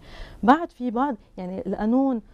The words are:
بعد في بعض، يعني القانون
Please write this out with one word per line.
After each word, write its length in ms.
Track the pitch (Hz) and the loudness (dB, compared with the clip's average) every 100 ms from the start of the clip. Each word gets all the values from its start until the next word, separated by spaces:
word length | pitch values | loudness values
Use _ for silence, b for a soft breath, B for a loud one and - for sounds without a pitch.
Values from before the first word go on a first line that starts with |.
| B B B B | B B B B
بعد 280 | 214 302 349 | 4 4 2
في 200 | - 247 | -6 -4
بعض، 240 | 226 285 220 b - | -2 -2 -4 b -12
يعني 300 | 180 185 - | -8 -6 -6
القانون 540 | - 214 254 269 240 - | -2 2 4 2 0 -6